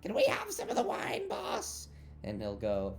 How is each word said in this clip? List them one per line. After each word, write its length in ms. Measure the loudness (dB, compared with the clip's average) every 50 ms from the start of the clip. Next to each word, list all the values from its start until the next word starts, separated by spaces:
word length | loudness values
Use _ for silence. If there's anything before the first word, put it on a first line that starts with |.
Can 120 | -2 0 4
we 100 | 6 6
have 260 | 6 6 4 0 -2
some 180 | -4 -6 -4 0
of 60 | 2
the 60 | 2
wine, 460 | 2 2 2 0 0 -2 -2 -2 -2 -2
boss? 600 | -4 -4 -2 -2 -2 -2 -2 -4 -6 -8 -10 -12 -14 -16 -16 -16 -16 -10
And 180 | -6 -4 -4 -2
he'll 160 | -2 -2 -2
go 420 | 0 0 2 2 2 2 0 -2